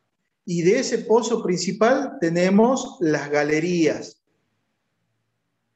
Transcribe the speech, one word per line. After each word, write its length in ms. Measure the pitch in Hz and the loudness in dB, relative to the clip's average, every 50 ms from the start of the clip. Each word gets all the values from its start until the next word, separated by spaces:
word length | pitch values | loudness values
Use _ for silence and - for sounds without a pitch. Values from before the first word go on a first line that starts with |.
| _ _ _ _ _ _ _ _ _ | _ _ _ _ _ _ _ _ _
y 160 | 175 175 170 | -6 -4 0
de 180 | 160 180 226 269 | 2 2 2 2
ese 200 | 233 - 233 196 | 0 -2 -4 -4
pozo 440 | - - 214 233 226 - 233 - - | 0 2 2 2 2 0 -4 -4 -2
principal 720 | 185 180 165 - 190 - - 214 233 269 294 277 - - - | -2 -4 -4 -4 -4 -2 0 2 2 2 2 -2 -6 -6 -4
tenemos 760 | 170 165 170 175 180 185 196 208 220 247 269 - - - - - | -4 -2 0 2 2 4 4 4 4 4 2 -2 -4 -8 -8 -4
las 280 | 175 156 147 139 143 143 | -2 0 0 -2 -2 -2
galerías. 960 | 147 147 147 147 151 156 165 180 180 170 156 139 - - - - - _ _ _ _ _ _ _ _ _ _ _ _ _ _ _ _ _ _ _ _ _ _ _ _ _ _ _ _ _ _ _ _ | -2 -2 0 0 0 0 0 0 0 0 0 0 0 -4 -8 -14 -18 _ _ _ _ _ _ _ _ _ _ _ _ _ _ _ _ _ _ _ _ _ _ _ _ _ _ _ _ _ _ _ _